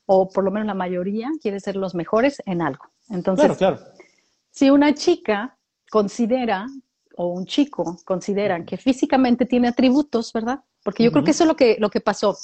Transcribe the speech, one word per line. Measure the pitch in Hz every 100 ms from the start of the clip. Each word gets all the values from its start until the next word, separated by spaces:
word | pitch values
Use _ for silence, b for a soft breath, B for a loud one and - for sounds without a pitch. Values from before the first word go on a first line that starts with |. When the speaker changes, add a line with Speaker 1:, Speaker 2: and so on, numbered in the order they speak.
| -
Speaker 1:
o | 190 190
por | -
lo | 190
menos | 208 214
la |
mayoría, | 190 180 180 185 208 240 311
quiere | 214 196
ser | 202 196
los | 190 175
mejores | 160 214 269 277 -
en | 175
algo. | 156 135 - _ -
Entonces, | 185 175 190 285 147
Speaker 2:
Claro, | 185 131
claro. | - - b b b b _
Speaker 1:
si | - 269
una | 277 294
chica | 294 - 339 - 202 240 _ _ _ _
considera, | 214 202 - 220 254 240 190 233 277 - _ _ -
o | 175
un | 180 180
chico | - 285 - 170 175 -
consideran | 185 196 196 208 170
Speaker 2:
Ujú. | -
Speaker 1:
que | 185
físicamente | 262 254 320 262 254 240 254
tiene | 247 240
atributos, | 240 254 262 294 226 226
¿verdad? | 226 226 277 _ _
Porque | - -
yo | 233
creo | 254
que | 285
Speaker 2:
Ujú. | 294
Speaker 1:
eso |
es | 330
lo | 311
que, | 240 214
lo | 208
que | 220
pasó, | - 196 208 190